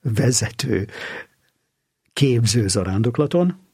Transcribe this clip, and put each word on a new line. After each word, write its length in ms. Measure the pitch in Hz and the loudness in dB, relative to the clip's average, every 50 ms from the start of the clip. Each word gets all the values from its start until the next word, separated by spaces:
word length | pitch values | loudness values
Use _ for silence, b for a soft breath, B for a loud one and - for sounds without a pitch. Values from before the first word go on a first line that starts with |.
vezető 840 | _ 139 110 120 135 127 127 - 110 - - - - 131 107 92 101 B B B B B B B B B B B B B _ _ _ _ _ _ _ _ _ _ _ _ | _ -2 0 2 2 2 2 2 -2 -4 -6 -8 -4 -2 -2 -2 -2 B B B B B B B B B B B B B _ _ _ _ _ _ _ _ _ _ _ _
képző 560 | _ - 143 135 123 117 117 104 101 120 107 95 | _ 0 2 2 4 2 2 2 2 2 0 2
zarándoklaton 880 | 92 107 90 92 95 101 113 123 120 - 147 143 - 175 180 180 175 - _ _ | 0 -2 -2 0 0 0 0 0 0 0 -2 0 2 2 2 2 0 -4 _ _